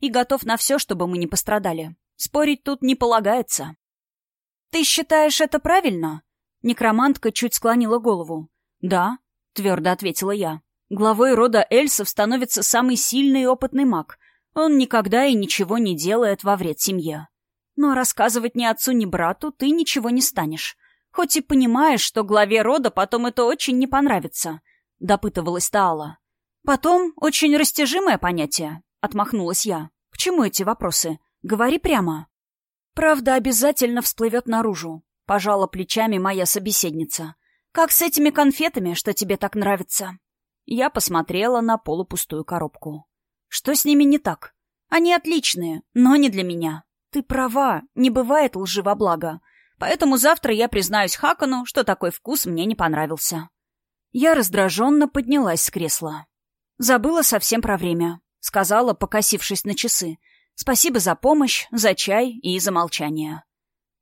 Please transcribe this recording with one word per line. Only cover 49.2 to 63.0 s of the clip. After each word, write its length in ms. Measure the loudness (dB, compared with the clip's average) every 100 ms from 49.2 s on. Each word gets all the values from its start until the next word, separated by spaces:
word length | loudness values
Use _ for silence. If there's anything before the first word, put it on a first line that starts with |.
| -4 -8 -14 _ _ _
Поэтому 380 | -4 0 2 4
завтра 360 | 4 2 2
я 160 | 0 0
признаюсь 480 | 0 -2 0 0 0
Хакану, 480 | -2 0 -2 -2 -4
что 180 | -2
такой 260 | -2 -2 -4
вкус 360 | -6 -6 -4 -4
мне 180 | -2
не 100 | -2
понравился». 720 | -2 0 0 -2 -4 -6 -6 -10 _ _ _ _ _ _
Я 220 | 0 2
раздраженно 720 | 2 2 2 0 2 2 4 2
поднялась 540 | 0 0 0 2 0
с 80 | -2
кресла. 560 | -4 -4 -4 -6 -10 -16 _ _ _ _ _
«Забыла 440 | 2 2 2 0
совсем 400 | 2 0 0 -2
про 140 | -2 -2
время», 440 | -2 -2 -4 -6 _ _
сказала, 540 | -4 -2 2 2 2
покосившись 680 | 0 -2 0 0 -2 -4 -6
на 100 | -6
часы. 440 | -4 -2 -2 -4 -10 _ _ _
«Спасибо 440 | -10 -2 2 2 2
за 160 | 0
помощь, 520 | 2 4 4 2 0 -4
за 240 | 0 0
чай 360 | 0 0 0 0
и 280 | -4 -4 -2
за 140 | 0
молчание». 680 | 0 -2 -4